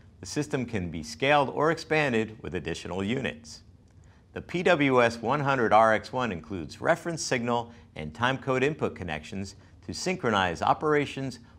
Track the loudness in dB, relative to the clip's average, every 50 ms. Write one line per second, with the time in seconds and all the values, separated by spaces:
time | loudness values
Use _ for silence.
0 | -18 -20 -20 -16 -14 -8 -6 -6 -4 -2 -2 -4 -2 -2 -4 -4 -4 -4 -6 -8
1 | -10 -10 -6 0 2 4 4 4 4 2 0 0 0 0 0 -2 -2 0 0 2
2 | 2 2 2 0 0 -2 -6 -12 -10 -8 -6 -6 -4 -6 -6 -6 -8 -8 -6 -4
3 | -4 -2 -2 -2 -4 -4 -6 -8 -14 -20 -20 -20 -20 -20 -20 -20 -20 -20 -20 -20
4 | -20 -20 -20 -20 -20 _ -14 -12 -10 -6 -4 0 4 4 4 4 4 6 6 6
5 | 6 6 4 0 -2 -2 0 0 0 0 2 2 4 6 8 8 8 8 6 4
6 | 0 -4 -4 -4 -2 -2 -4 -6 -8 -8 -8 -8 -8 -8 -10 -2 0 0 0 0
7 | -2 -6 -6 -6 -4 -2 -2 0 0 0 0 0 -2 -4 -12 -20 -20 -16 -14 -12
8 | -12 -10 -4 0 0 0 0 0 -2 -2 0 2 2 0 0 -2 -4 -4 -4 -6
9 | -8 -8 -8 -8 -8 -10 -10 -10 -10 -10 -12 -18 -20 -20 -20 -16 -12 -12 -10 -6
10 | -4 -4 -4 -2 0 2 4 4 4 2 0 0 2 2 2 2 2 0 2 2
11 | 0 -2 -6 -8 -8 -8 -10 -12 -16 -20 -20